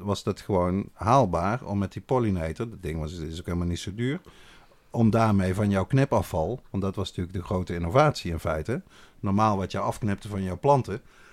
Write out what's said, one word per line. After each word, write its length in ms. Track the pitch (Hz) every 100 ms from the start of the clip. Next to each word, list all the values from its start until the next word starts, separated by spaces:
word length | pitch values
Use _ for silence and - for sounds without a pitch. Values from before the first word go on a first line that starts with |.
was 220 | 98 98
dat 180 | - 95
gewoon 480 | - 95 90 95 -
haalbaar 720 | - 101 135 107 82 92 123
om 140 | - 101
met 140 | 95
die 100 | -
pollinator, 680 | - 131 110 92 80 78 117
dat 120 | 101
ding 160 | 87 80
was, 120 | 78 87
is 200 | 78 80
ook 80 | -
helemaal 200 | 87 87
niet 120 | 87
zo 160 | -
duur, 260 | 101 123 165 - - - - - _ _
om 200 | - 113
daarmee 440 | 113 110 101 95
van 160 | 95 104
jouw 140 | 98
knipafval, 800 | 92 135 139 113 - 87 80 127 -
want 120 | 98
dat 120 | 95 95
was 120 | 92
natuurlijk 280 | - 90 95
de 60 |
grote 300 | 82 95 87
innovatie 560 | 87 85 123 151 - 90
in 60 | 80
feite, 440 | 87 80 78 147 - - - -
normaal 360 | 101 98 107 98
wat 160 | 90
je 60 | 98
afknipte 500 | 107 - 110 98 104
van 140 | 101
jouw 160 | 95 87
planten, 420 | 135 139 120 104 - - -